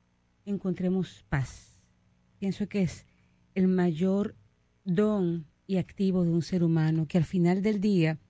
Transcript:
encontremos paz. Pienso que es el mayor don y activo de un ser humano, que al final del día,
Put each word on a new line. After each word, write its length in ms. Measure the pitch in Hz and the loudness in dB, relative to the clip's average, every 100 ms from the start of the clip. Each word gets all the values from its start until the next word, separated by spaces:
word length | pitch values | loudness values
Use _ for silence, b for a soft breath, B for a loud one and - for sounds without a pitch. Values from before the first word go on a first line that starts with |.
| _ _ _ _ - | _ _ _ _ -8
encontremos 800 | 202 190 175 180 185 170 - - | -6 -4 -2 -2 -2 -4 -10 -6
paz. 480 | 147 127 - - _ _ _ _ _ _ _ | -4 -4 -10 -20 _ _ _ _ _ _ _
Pienso 320 | 196 175 202 | -6 -4 -4
que 140 | 208 | -2
es 220 | 170 - - _ _ _ _ - | -2 -4 -16 _ _ _ _ 0
el 120 | 185 | 2
mayor 680 | 185 180 156 190 196 208 - _ _ _ _ - | 2 2 0 0 0 -2 -6 _ _ _ _ -2
don 600 | 170 214 208 175 170 151 _ - | 0 2 2 0 -2 -8 _ -4
y 120 | 190 | -4
activo 460 | - - 190 185 | -4 -2 0 2
de 60 | 175 | 2
un 140 | 165 | 0
ser 200 | 151 185 | 0 0
humano, 440 | 170 165 156 160 156 | 2 2 2 0 0
que 100 | 185 | 0
al 80 | 156 | 0
final 360 | 185 175 185 | 2 2 2
del 200 | 202 208 | 0 0
día, 360 | 208 196 160 156 | 0 2 2 -2